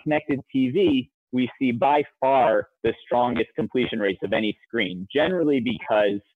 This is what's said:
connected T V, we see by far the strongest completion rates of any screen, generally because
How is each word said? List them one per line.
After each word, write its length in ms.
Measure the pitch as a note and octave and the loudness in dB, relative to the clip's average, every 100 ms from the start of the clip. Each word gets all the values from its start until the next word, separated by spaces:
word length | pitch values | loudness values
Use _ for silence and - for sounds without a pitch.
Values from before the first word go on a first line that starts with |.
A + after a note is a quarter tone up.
connected 380 | - D3+ - C#3 - | -2 -4 -2 -6 -4
T 180 | C3+ C3 | -2 0
V, 400 | D3 F3+ C3+ B2+ _ _ | 2 2 2 -2 _ _
we 180 | B2+ B2 - | -4 -4 -2
see 140 | C3 | -2
by 320 | A#2 C#3 D3 C#3 _ | 0 2 2 0 _
far 460 | C3 C3+ A#2 G#2+ G2 _ | 2 4 4 2 -2 _
the 100 | A2+ A2 | -4 -4
strongest 460 | - B2 B2 A#2 A2+ - | -4 -2 0 -2 -4 -4
completion 440 | A2 - - A#2 | -4 -2 -2 -2
rates 200 | G2+ F#2+ | -2 -2
of 80 | - | -2
any 240 | A2 G#2+ - _ | -2 -2 -4 _
screen, 400 | A2+ F#2 F2+ F#2+ | -4 -4 -6 -6
generally 480 | C#3 D#3 F#3 D3+ C#3 | -2 0 0 2 2
because 640 | A#2+ A2+ - G#2+ G#2 G2+ - | 0 -4 0 2 2 0 -6